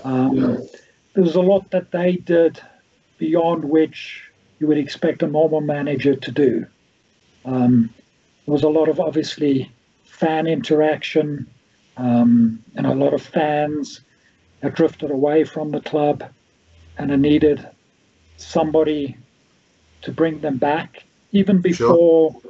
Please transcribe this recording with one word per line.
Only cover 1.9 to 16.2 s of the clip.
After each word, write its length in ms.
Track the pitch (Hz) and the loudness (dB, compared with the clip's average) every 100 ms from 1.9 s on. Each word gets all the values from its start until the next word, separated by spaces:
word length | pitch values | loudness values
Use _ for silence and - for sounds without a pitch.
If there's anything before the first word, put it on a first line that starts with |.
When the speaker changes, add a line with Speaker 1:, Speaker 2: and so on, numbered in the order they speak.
Speaker 1:
they 240 | 175 180 180 | -2 -2 -2
did 440 | - 170 160 - - _ _ _ _ - | 0 2 2 -2 -16 _ _ _ _ -8
beyond 460 | 160 165 165 170 | -2 0 0 -2
which 600 | 143 160 156 - - - - _ _ - | 0 0 0 -4 -18 -18 -20 _ _ -4
you 80 | 151 | -2
would 100 | 151 | 0
expect 440 | 143 - 160 - | -2 -4 -4 -2
a 40 | 160 | -2
normal 340 | 147 160 156 | 0 0 0
manager 540 | 151 147 143 131 139 131 | -4 -4 -4 -2 0 -2
to 160 | - | -4
do. 340 | 127 139 - - _ _ _ _ _ _ _ 127 | 0 0 0 -6 _ _ _ _ _ _ _ -6
Um, 480 | 127 123 123 113 - _ _ _ _ - | 0 2 2 2 -6 _ _ _ _ -4
there 80 | |
was 100 | 147 | 0
a 60 | 151 | 2
lot 200 | 156 156 | 2 0
of, 100 | 151 | 0
obviously, 720 | 160 156 147 - 147 135 127 _ _ _ _ | -2 -4 -6 -2 -2 -2 -4 _ _ _ _
fan 420 | - 165 160 160 | -4 -2 0 -2
interaction, 1000 | 156 - 151 156 147 - 156 151 143 - _ _ _ _ - | -2 0 0 2 0 -4 -2 -2 -6 -12 _ _ _ _ -6
um, 680 | 123 120 120 117 113 113 - 113 | 0 2 4 4 2 0 -12 -4
and 120 | 135 | -2
a 80 | 131 | 0
lot 180 | 139 | 0
of 80 | 143 | -2
fans 800 | - 175 151 147 151 151 135 - _ _ _ _ _ _ | -4 -2 0 0 -2 -6 -10 -14 _ _ _ _ _ _
that 120 | 143 | -6
drifted 380 | 147 160 - 147 | 0 -2 -2 -6
away 320 | 135 147 156 | -2 2 2
from 260 | 156 156 151 | 0 -4 -8
the 120 | 147 | -8
club, 420 | - 151 147 - | -4 -2 0 -2